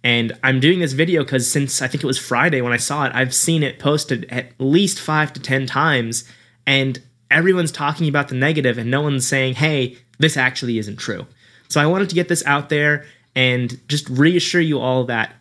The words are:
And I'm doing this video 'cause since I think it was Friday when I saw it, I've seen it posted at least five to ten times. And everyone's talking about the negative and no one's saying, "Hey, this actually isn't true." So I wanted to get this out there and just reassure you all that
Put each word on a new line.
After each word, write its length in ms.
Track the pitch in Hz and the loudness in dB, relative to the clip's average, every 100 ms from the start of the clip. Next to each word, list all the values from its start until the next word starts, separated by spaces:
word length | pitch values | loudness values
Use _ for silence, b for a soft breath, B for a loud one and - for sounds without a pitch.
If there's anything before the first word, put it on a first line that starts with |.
And 300 | 120 117 113 - | 2 0 -2 -2
I'm 180 | 131 131 | 0 4
doing 180 | 143 185 | 4 4
this 140 | 160 | 0
video 320 | 131 165 165 | 0 2 2
'cause 240 | 135 131 117 | 0 -2 0
since 320 | 147 139 - | -2 -2 -2
I 60 | 127 | -4
think 160 | 147 | -4
it 40 | 135 | -4
was 100 | 127 | -4
Friday 440 | - 120 165 139 | -2 2 2 2
when 100 | 123 | 0
I 60 | 120 | -2
saw 280 | - 147 | -2 -2
it, 60 | 135 | -2
I've 200 | 123 127 | 0 0
seen 300 | - - 165 | 0 2 0
it 160 | 143 - | 0 -2
posted 460 | 143 151 - 123 - | 0 0 -2 -6 -4
at 220 | 120 - _ | -8 -10 _
least 400 | 131 160 196 - | 2 4 2 -2
five 340 | - 156 151 | -2 0 0
to 80 | - | -6
ten 240 | 127 135 | -2 -2
times. 580 | 131 139 156 135 113 110 B B B B | 0 0 2 2 -2 -6 B B B B
And 340 | - 135 135 123 - _ _ | 0 0 0 -4 -12 _ _
everyone's 420 | 147 180 185 165 | 2 4 2 0
talking 360 | - 147 156 160 | -2 -4 0 0
about 220 | 147 139 | 0 -2
the 60 | |
negative 420 | 127 139 156 127 120 | -2 0 2 0 -2
and 140 | 117 | -2
no 100 | 135 | -2
one's 260 | 151 135 127 | 0 -2 -2
saying, 280 | 135 131 | 0 -2
"Hey, 420 | 127 156 147 127 B B - | 0 0 0 -2 B B 0
this 200 | 156 147 | 2 2
actually 400 | 131 127 123 113 | -2 -2 -4 -4
isn't 200 | 104 - | -4 -8
true." 280 | - 101 - b b b b | -8 -8 -12 b b b b
So 140 | 151 | 0
I 40 | |
wanted 240 | 151 185 190 | 2 2 0
to 60 | |
get 140 | 170 175 | 0 0
this 140 | 170 | 0
out 240 | 143 143 147 | 2 0 0
there 360 | 151 147 147 B B B | 0 2 0 B B B
and 440 | 131 127 123 120 127 - | 0 0 0 -2 -8 -6
just 220 | 147 - | -6 -2
reassure 520 | 127 151 180 - 175 | 2 4 4 0 0
you 180 | 160 139 | 0 0
all 260 | 127 127 | 0 0
that 300 | 123 117 110 - | 0 -2 -4 -8